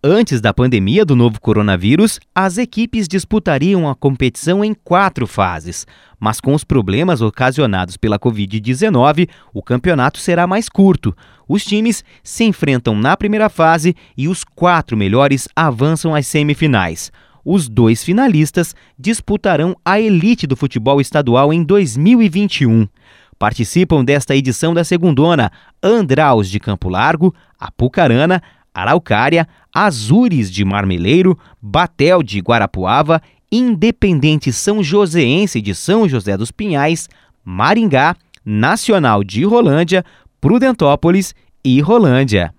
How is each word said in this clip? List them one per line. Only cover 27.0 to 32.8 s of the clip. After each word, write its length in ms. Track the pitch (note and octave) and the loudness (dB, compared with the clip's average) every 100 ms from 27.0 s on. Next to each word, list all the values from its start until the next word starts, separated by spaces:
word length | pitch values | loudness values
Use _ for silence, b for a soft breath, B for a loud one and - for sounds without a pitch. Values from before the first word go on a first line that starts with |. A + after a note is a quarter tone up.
| C3+ E3 F3+ b b b | 0 2 0 b b b
Apucarana, 840 | - - B2+ - D#3 A#2 D#3+ F#3+ b b b | -18 -4 -4 0 2 2 2 -2 b b b
Araucária, 720 | - G2 E3 - G#2 C3 E3 D#3+ b b | -8 -2 -2 0 -2 2 0 -2 b b
Azures 760 | - G#3 B2+ G#2+ F#3+ B3 D#3 G2 | -2 -2 -2 0 2 2 0 -2
de 140 | F#2 | -2
Marmeleiro, 720 | F#2+ G2+ G2 F2 F#2 E3 F#3+ E3+ b b | -2 -2 -2 -2 2 2 2 0 b b
Batel 640 | G#2+ C#3 F3 - D3 F3+ | -6 -4 -4 0 2 2
de 160 | A#2 G2+ | 0 -6
Guarapuava, 840 | F2+ A#2 G2+ - | -2 0 0 -4